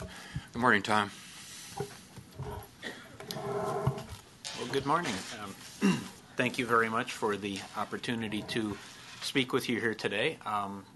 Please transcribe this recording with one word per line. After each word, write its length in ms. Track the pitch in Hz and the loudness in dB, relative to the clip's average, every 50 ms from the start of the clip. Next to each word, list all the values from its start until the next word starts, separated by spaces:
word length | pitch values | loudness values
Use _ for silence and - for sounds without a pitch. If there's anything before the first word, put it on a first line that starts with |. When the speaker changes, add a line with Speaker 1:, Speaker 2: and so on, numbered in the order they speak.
| - - - - - - - - - - | -10 -10 -10 -12 -12 -8 -8 -8 -8 -6
Speaker 1:
Good 100 | - 120 | -2 4
morning, 200 | 123 123 110 101 | 8 8 8 8
Tom. 300 | - 113 107 107 101 98 - - - - - - - - - - - - - - - - - - - - - - - - - - - - - - - - - - - - - - - - - - - - - - - - - - - - - - - - - - - - - - - - - - - - - | 6 6 6 6 6 4 0 -8 -14 -14 -14 -14 -14 -12 -12 -12 -12 -10 -6 -6 -6 -6 -8 -14 -18 -16 -18 -18 -18 -14 -12 -10 -8 -8 -8 -8 -10 -14 -16 -12 -10 -10 -10 -10 -14 -16 -14 -14 -10 -8 -6 -4 -4 -2 -2 0 0 0 0 2 2 0 0 0 -6 -10 -12 -12 -14 -18 -18 -10 -8 -8 -6
Speaker 2:
Well, 100 | - 120 123 | -4 -4 0
good 140 | 135 139 135 | 0 2 4
morning. 280 | 139 151 170 175 139 101 95 - - - 107 | 4 4 4 4 2 -2 -2 -4 -6 -8 -8
Um, 140 | 104 98 95 - - - - - 202 196 165 - - - - - | -8 -10 -10 -12 -14 -16 -2 4 6 6 6 4 0 -6 -10 -14
<clears throat> 140 | - - - | -18 -4 0
thank 220 | - 127 120 - | 2 2 2 2
you 80 | - 123 | 0 2
very 240 | 113 120 113 113 110 | 6 6 6 6 6
much 240 | 113 117 123 - - | 2 0 0 0 -2
for 240 | - 123 107 101 | 0 0 0 2
the 220 | 98 104 101 98 95 - - - | 0 -2 -4 -4 -4 -6 -6 -6
opportunity 640 | 104 101 - 113 101 - 131 120 113 113 104 107 104 98 - | -6 -4 -4 -4 -4 -2 -2 -2 0 -2 -2 -2 -4 -4 -2
to 280 | - 117 107 104 98 - - - - - - - - - | -2 0 0 0 -2 -4 -8 -14 -16 -16 -16 -14 -12 -8
speak 320 | - - - 139 123 127 - | -8 0 2 2 4 4 2
with 160 | 127 120 - | 2 2 2
you 100 | 120 - | 2 2
here 140 | 113 113 107 | 2 2 0
today. 440 | - - 104 98 104 123 156 160 - - | 2 0 0 2 2 2 0 0 -2 -4
Um, 380 | 104 107 104 101 98 101 98 95 - - | -2 0 0 0 -2 -6 -8 -10 -14 -12